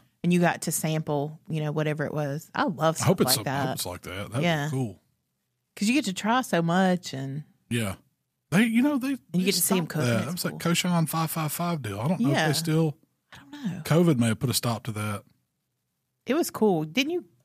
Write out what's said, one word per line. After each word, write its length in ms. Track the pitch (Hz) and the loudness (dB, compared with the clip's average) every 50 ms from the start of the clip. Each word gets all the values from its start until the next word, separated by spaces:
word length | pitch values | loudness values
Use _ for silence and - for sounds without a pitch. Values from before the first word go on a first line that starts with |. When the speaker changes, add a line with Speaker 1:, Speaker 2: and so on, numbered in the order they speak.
| _ _ _ - | _ _ _ -4
Speaker 1:
And 100 | - 175 | 0 2
you 80 | 175 175 | 2 4
got 220 | 175 165 - - | 4 2 2 0
to 100 | - 175 | -4 -4
sample, 680 | 160 - - 156 156 156 156 - 147 143 143 151 156 - _ - | -4 -2 -2 -2 -2 -2 -2 -2 -2 -2 -2 -4 -8 -12 _ -8
you 140 | 160 156 | -6 -4
know, 100 | 151 151 | -4 -2
whatever 320 | 147 156 151 151 151 156 143 | -2 -2 -2 -2 -2 -2 -4
it 80 | - - | -4 -2
was. 360 | 151 147 139 139 160 - - - | -4 -4 -4 -6 -8 -10 -8 -4
I 100 | - 277 | -2 -2
love 320 | 254 175 - 156 160 160 - | -2 0 2 2 2 2 2
Speaker 2:
I 40 | - | 2
hope 140 | - 190 - | 2 4 4
Speaker 1:
stuff 100 | 147 127 | 4 2
Speaker 2:
it's 80 | 117 127 | 2 0
Speaker 1:
like 80 | - | 0
Speaker 2:
some-, 60 | 143 | -2
I 40 | 131 143 | -2 -2
hope 80 | 135 | -2
Speaker 1:
that. 80 | 131 127 | -2 -2
Speaker 2:
it's 100 | - - | -4 -6
like 160 | 92 90 90 | -6 -8 -10
that. 280 | - 82 90 95 101 - | -10 -10 -8 -8 -8 -6
That'd 120 | 104 131 165 | -4 -2 0
Speaker 1:
Yeah. 220 | 175 160 151 143 | 0 0 0 -2
Speaker 2:
be 40 | 156 | -2
cool. 300 | 135 135 127 104 90 - _ _ _ _ _ _ _ _ _ _ _ _ _ _ _ | -2 -2 -4 -4 -6 -12 _ _ _ _ _ _ _ _ _ _ _ _ _ _ _
Speaker 1:
'Cause 120 | - 202 214 | -2 0 2
you 60 | 247 | 2
get 100 | 302 - | 2 0
to 80 | - | -2
try 300 | 180 - - 208 233 262 | -4 -4 -2 0 0 0
so 200 | 247 - 190 170 | 0 0 0 0
much, 500 | 170 165 170 185 190 185 180 175 - - - | 2 2 4 4 4 4 2 0 -2 -8 -10
and 300 | 135 135 135 135 151 151 _ _ _ _ - | -8 -8 -8 -8 -10 -10 _ _ _ _ -4
Speaker 2:
Yeah. 260 | 117 117 110 98 95 - _ _ _ _ _ _ _ _ _ - | -2 -2 -2 -2 -6 -8 _ _ _ _ _ _ _ _ _ 0
They, 140 | 147 190 240 | 2 4 4
you 180 | 233 220 233 | 4 4 4
know, 160 | 254 294 294 247 | 4 4 2 0
they, 100 | 240 269 | -2 -2
Speaker 1:
and 100 | 269 - _ _ | -4 -6 _ _
you 80 | - 180 | -2 0
Speaker 2:
they 40 | 185 | 2
Speaker 1:
get 80 | 196 185 | 2 2
to 60 | 175 | 2
see 160 | - - 190 185 | 2 2 0 0
'em 80 | 160 | 0
Speaker 2:
stopped 40 | - | -2
Speaker 1:
cook, 140 | - 156 139 | -2 0 2
Speaker 2:
that. 60 | 120 | 2
Speaker 1:
and 80 | 117 113 113 135 | 2 2 0 -2
Speaker 2:
That 40 | 180 | -4
Speaker 1:
it's 100 | 170 - | -4 -6
Speaker 2:
was 80 | 165 | -6
Speaker 1:
cool. 0 | |
Speaker 2:
like 100 | 151 156 | -6 -2
Koshan 460 | - 165 170 - - 180 175 170 160 - | 0 0 0 2 2 2 2 2 2 0
five 220 | - 165 160 151 | 0 -2 -2 -2
five 200 | - 165 156 147 | -2 -4 -4 -4
five 320 | - - 175 175 175 156 | -4 -4 -4 -4 -4 -4
deal. 160 | 120 104 98 101 | -4 -6 -6 -4
I 80 | 113 160 | -2 -2
don't 120 | 185 143 | 0 0
know 80 | - 139 | 2 2
if 60 | 139 | 2
Speaker 1:
Yeah. 100 | - 160 | 2 2
Speaker 2:
they 60 | 156 | 2
still, 440 | 143 - - 160 156 160 165 151 147 _ _ _ _ _ _ _ | 0 0 0 0 2 2 2 0 -2 _ _ _ _ _ _ _
Speaker 1:
I 60 | - - | -20 -20
don't 260 | - - - 285 269 185 | -20 -20 -16 -8 -6 -6
know. 80 | - - - | -6 -6 0
Speaker 2:
covid 340 | - 147 170 180 170 143 117 | 2 4 6 6 6 6 4
may 100 | 120 113 | 2 0
have 100 | 110 - | 0 0
put 100 | - 120 | -2 -2
a 40 | 110 | -2
stop 300 | - - 123 113 104 - | 0 0 -2 -4 -4 -6
to 80 | - | -8
that. 320 | 104 107 104 104 101 101 - _ _ _ _ _ _ _ _ _ _ _ _ _ _ _ _ _ _ _ - | -6 -6 -4 -4 -6 -8 -10 _ _ _ _ _ _ _ _ _ _ _ _ _ _ _ _ _ _ _ -4
Speaker 1:
It 80 | - - | -2 0
was 160 | 226 269 - | 0 0 -2
cool. 340 | - - 220 208 180 156 156 | 0 2 2 4 4 2 0
Didn't 260 | 156 160 254 277 302 | -2 -2 -2 -2 0
you 140 | 349 349 - - _ _ | -2 -6 -6 -8 _ _